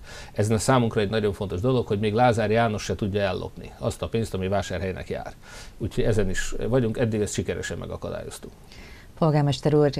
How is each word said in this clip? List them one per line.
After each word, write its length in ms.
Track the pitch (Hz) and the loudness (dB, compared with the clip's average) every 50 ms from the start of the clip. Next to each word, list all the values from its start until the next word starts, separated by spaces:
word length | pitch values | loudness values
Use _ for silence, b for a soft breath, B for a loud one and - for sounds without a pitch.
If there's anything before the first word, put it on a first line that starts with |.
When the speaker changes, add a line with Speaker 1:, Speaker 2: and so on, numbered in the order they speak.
| B B B B B B B | B B B B B B B
Speaker 1:
Ez 280 | - 107 107 113 107 | 0 2 2 2 2
számunkra 400 | - - 135 127 120 113 - 113 | 4 4 4 4 4 2 2 0
egy 80 | 104 95 | 0 0
nagyon 240 | 110 110 104 104 95 | 0 0 0 0 0
fontos 260 | - 104 92 98 92 | -2 -4 -4 -4 0
dolog, 280 | 98 127 131 120 107 | 0 2 2 2 0
hogy 120 | - 107 101 | 0 -2 0
még 140 | 110 107 101 | 0 0 2
Lázár 380 | 113 123 123 113 113 107 104 | 4 4 4 4 2 2 2
János 320 | 107 113 117 113 107 98 - | 2 2 2 2 0 -2 -4
se 120 | - 95 | -4 -4
tudja 260 | - 113 98 95 104 | -2 -2 -2 0 0
ellopni 500 | 101 95 92 92 85 80 - - - - - | 0 0 -2 -2 -6 -8 -10 -12 -14 -14 -10
azt 240 | - 123 117 - - | -6 -4 -4 -4 -4
a 60 | - | -6
pénzt, 260 | - - 113 110 - - | -4 -2 -2 -2 -2 -2
ami 140 | 95 92 | -2 -2
Vásárhelynek 640 | 95 101 98 92 - 95 85 98 95 90 - - - | 0 0 0 -2 -2 -4 -4 -4 -4 -4 -6 -8 -8
jár. 240 | 87 65 - - - B B B B B B B B | -8 -8 -8 -10 -14 B B B B B B B B
Úgyhogy 260 | - 117 92 - - - | -6 -6 -4 0 2 2
ezen 260 | 120 107 - - 92 | 4 4 4 2 2
is 260 | 92 - - - - - 120 | 0 0 -2 -2 -2 -2 0
vagyunk, 300 | 110 117 135 120 110 110 | 2 2 2 2 2 2
eddig 240 | - 127 110 110 107 | 0 0 0 2 0
ezt 120 | 104 98 - | 0 0 -2
sikeresen 440 | - 90 98 90 90 90 - 87 | -2 -2 -2 -4 -4 -6 -6 -8
megakadályoztuk. 720 | 95 90 85 85 85 - 90 85 80 - - - - - - - - B B B B B B B B B B - | -8 -8 -8 -8 -8 -8 -8 -8 -8 -10 -10 -12 -14 -14 -16 -18 -18 B B B B B B B B B B -2
Speaker 2:
Polgármester 580 | - 175 160 147 151 143 143 135 - - 160 151 | 2 4 4 4 4 4 2 2 2 2 4 6
úr, 140 | 151 147 143 131 - | 6 6 6 4 0